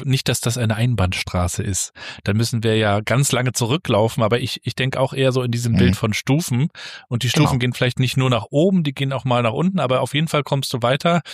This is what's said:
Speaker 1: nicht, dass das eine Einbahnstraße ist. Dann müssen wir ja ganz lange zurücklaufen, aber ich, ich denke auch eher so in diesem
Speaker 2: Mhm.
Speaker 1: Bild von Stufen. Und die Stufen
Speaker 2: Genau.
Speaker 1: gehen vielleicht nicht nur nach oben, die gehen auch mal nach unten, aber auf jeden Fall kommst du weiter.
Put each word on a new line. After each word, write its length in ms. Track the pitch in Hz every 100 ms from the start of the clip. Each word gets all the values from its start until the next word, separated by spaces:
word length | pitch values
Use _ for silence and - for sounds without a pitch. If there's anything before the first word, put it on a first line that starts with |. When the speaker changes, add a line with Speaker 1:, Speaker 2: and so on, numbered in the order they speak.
Speaker 1:
nicht, 260 | 135 131 -
dass 120 | 120
das 180 | - 123
eine 160 | 113
Einbahnstraße 880 | 110 120 113 92 - - 90 90 -
ist. 300 | - 95 - - - -
Dann 120 | - 101
müssen 280 | 117 117
wir 120 | 113 110
ja 220 | 107 101
ganz 320 | 110 117 143
lange 220 | 123 127
zurücklaufen, 720 | - 113 147 - 104 95 -
aber 160 | 107 -
ich, 180 | 120 -
ich 100 | -
denke 240 | - 131 -
auch 140 | 131
eher 180 | - 131
so 140 | 127
in 80 | 123
diesem 220 | 120 123
Speaker 2:
Mhm. 20 | 117
Speaker 1:
Bild 180 | 123
von 200 | 95 113
Stufen. 540 | 104 - 139 175 120 156 - - - -
Und 160 | 120
die 60 | 123
Stufen 240 | 156 131
Speaker 2:
Genau. 60 | 131
Speaker 1:
gehen 120 | 123
vielleicht 260 | 120 127 -
nicht 160 | 131 -
nur 120 | 131
nach 180 | 120 107
oben, 320 | 147 180 190
die 100 | 147
gehen 200 | 135 135
auch 120 | 135
mal 160 | 131 120
nach 80 | 120
unten, 260 | 113 170 190
aber 220 | 127 127
auf 140 | 127
jeden 120 | 143 160
Fall 160 | 151
kommst 300 | 139 139 131
du 100 | 127
weiter. 400 | 120 135 170 170 -